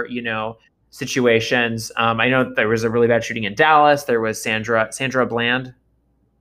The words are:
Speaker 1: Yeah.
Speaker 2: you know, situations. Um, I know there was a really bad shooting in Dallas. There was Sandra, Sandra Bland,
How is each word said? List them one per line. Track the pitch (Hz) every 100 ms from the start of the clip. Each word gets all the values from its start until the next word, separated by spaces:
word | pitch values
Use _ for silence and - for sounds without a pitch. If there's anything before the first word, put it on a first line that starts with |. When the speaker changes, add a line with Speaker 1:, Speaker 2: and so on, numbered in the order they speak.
| 120
Speaker 1:
Yeah. | 120
Speaker 2:
you |
know, | 117 110 110 113 _ _ _
situations. | - 131 - 123 113 113 127 117 113 110 -
Um, | 117 113
I | 120
know | 131 127 127
there | 107
was | 113
a | 113
really | 117 117
bad | 117
shooting | - 117
in | 104
Dallas. | 104 156 156 147 143 -
There | 117
was | 110 107
Sandra, | 120 110 110 113 110
Sandra | - 135 131 113
Bland, | 117 117 127 127 - _ _ _ _ _ _